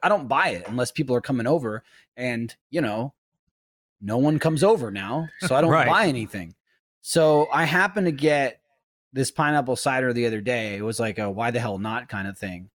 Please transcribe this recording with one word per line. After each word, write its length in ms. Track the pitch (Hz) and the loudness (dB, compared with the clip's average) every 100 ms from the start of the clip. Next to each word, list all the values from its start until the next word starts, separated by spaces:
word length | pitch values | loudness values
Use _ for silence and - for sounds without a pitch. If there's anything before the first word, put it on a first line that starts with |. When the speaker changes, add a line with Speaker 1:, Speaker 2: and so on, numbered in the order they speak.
Speaker 1:
I 60 | 180 | 0
don't 180 | 208 131 | 0 0
buy 220 | 135 185 | 0 0
it 180 | 92 87 | -2 -6
unless 240 | 120 123 | -4 -2
people 240 | - 139 123 | -2 -2 0
are 60 | |
coming 260 | - 131 117 | 0 -2 0
over, 360 | 160 120 107 - _ _ - | 0 -2 -8 -12 _ _ -8
and, 400 | 123 117 117 - _ | -6 -4 -6 -10 _
you 120 | 156 | -4
know, 320 | 127 107 147 - _ _ _ _ _ _ _ _ | -2 -2 -6 -10 _ _ _ _ _ _ _ _
no 140 | 101 117 | -4 2
one 220 | 143 151 | 2 2
comes 240 | 160 156 | 0 2
over 260 | 190 226 117 | 4 2 0
now, 380 | 98 95 135 160 - | -6 -6 -6 -6 -6
so 140 | 185 131 | 0 4
I 60 | |
don't 80 | 165 | 6
Speaker 2:
<laughs> 0 | |
Right. 160 | 160 131 | 6 4
Speaker 1:
buy 200 | 180 208 | 4 2
anything. 480 | 131 107 101 85 - _ _ _ _ | 0 -4 -8 -12 -16 _ _ _ _
So 460 | - 165 156 151 151 | -2 4 4 4 4
I 140 | 139 147 | 0 2
happened 400 | 165 196 196 185 | 2 0 0 -2
to 40 | |
get 500 | 139 151 147 135 - _ _ _ _ _ | 0 2 2 0 -4 _ _ _ _ _
this 160 | 131 131 | -4 -2
pineapple 460 | - 147 151 131 123 | 0 2 2 0 -2
cider 380 | - 131 131 | 0 0 0
the 120 | 120 117 | 0 0
other 160 | 110 | -2
day. 340 | 104 123 110 101 | -2 -2 -4 -4
It 60 | |
was 180 | 107 113 | -4 -2
like 200 | 113 104 | -4 -4
a 100 | 104 | -4
why 220 | 98 117 | -2 -2
the 80 | 120 | -2
hell 180 | 117 98 | -4 -4
not 300 | 107 117 120 | -4 -6 -6
kind 180 | 104 98 | -8 -8
of 100 | 98 | -8
thing. 320 | 101 90 95 | -10 -12 -16